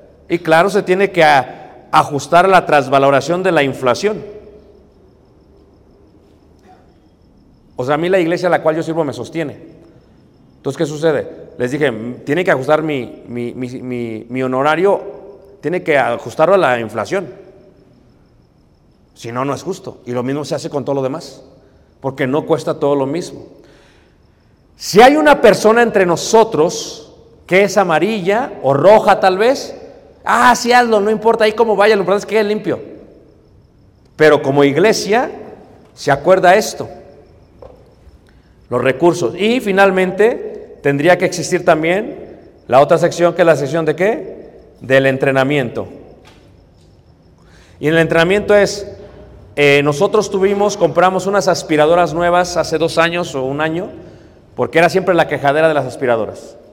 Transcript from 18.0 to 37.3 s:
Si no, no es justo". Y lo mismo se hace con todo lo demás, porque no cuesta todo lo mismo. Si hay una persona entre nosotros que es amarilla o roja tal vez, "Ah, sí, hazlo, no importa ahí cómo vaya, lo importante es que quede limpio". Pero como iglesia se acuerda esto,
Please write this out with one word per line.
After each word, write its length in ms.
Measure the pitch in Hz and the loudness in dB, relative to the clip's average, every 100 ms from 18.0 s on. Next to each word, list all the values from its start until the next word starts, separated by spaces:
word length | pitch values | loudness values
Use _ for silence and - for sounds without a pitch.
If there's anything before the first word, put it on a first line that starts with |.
| _ _ _ _ _ _ _ _ _ _ _ | _ _ _ _ _ _ _ _ _ _ _
Si 180 | - 117 | -20 -10
no, 140 | 123 139 | -6 -6
no 100 | 139 | -6
es 80 | |
justo". 380 | 170 185 120 - 123 | -8 -12 -14 -16 -8
Y 60 | |
lo 100 | 123 | -6
mismo 240 | 123 143 143 | -4 -6 -6
se 80 | |
hace 160 | 147 160 | -8 -6
con 160 | 147 123 | -6 -4
todo 100 | 139 | -4
lo 60 | |
demás, 400 | 131 160 - - - _ _ _ _ _ | -4 -6 -14 -20 -20 _ _ _ _ _
porque 260 | 135 135 131 | -8 -4 -2
no 180 | 147 127 | -2 -2
cuesta 340 | 151 170 143 | -2 -4 -4
todo 160 | 143 143 | -2 -2
lo 120 | 127 | -2
mismo. 380 | 160 - - - - _ _ _ _ _ _ _ _ _ _ _ - | -6 -10 -14 -20 -20 _ _ _ _ _ _ _ _ _ _ _ -16
Si 260 | - 190 | 0 6
hay 140 | 254 302 | 6 6
una 260 | 302 285 | 4 4
persona 400 | 220 190 214 226 | 4 4 4 4
entre 240 | 233 202 180 | 2 2 0
nosotros 1080 | 160 - 220 220 151 170 - - - - - - _ - | -2 2 2 2 2 -2 -2 -12 -16 -20 -20 -20 _ -2
que 160 | 185 | 0
es 140 | 202 208 | 2 0
amarilla 760 | 185 156 202 220 175 214 285 - | 0 0 0 -2 -2 -2 -4 -4
o 140 | 131 139 | 0 2
roja 440 | 175 214 208 185 | 6 6 4 2
tal 200 | 190 185 | 2 2
vez, 360 | 233 269 - - - - - - | 0 -2 -6 -16 -20 -20 -20 -10
"Ah, 320 | - 226 247 233 | -2 2 2 2
sí, 160 | 233 | 2
hazlo, 280 | 247 240 214 | 2 4 2
no 100 | 202 | 2
importa 360 | 214 220 220 214 | 0 0 2 2
ahí 80 | |
cómo 220 | 214 226 196 | 2 0 2
vaya, 200 | 208 208 | 2 2
lo 60 | |
importante 240 | 175 202 - | 0 -2 -2
es 20 | |
que 80 | 214 | -2
quede 80 | |
limpio". 360 | 208 214 165 110 - - - - _ _ _ _ _ _ _ _ _ - | -2 -4 -4 -8 -10 -20 -20 -20 _ _ _ _ _ _ _ _ _ 2
Pero 260 | 156 143 | 4 4
como 200 | 139 139 | 2 2
iglesia 680 | 143 139 214 196 185 226 302 - - - - - _ - | 2 4 2 0 -2 -2 -2 -8 -18 -20 -20 -20 _ -6
se 160 | 143 | -2
acuerda 440 | 139 170 185 175 202 | 0 2 4 6 4
esto, 320 | - - 113 - - - - | 2 -8 -12 -14 -20 -20 -20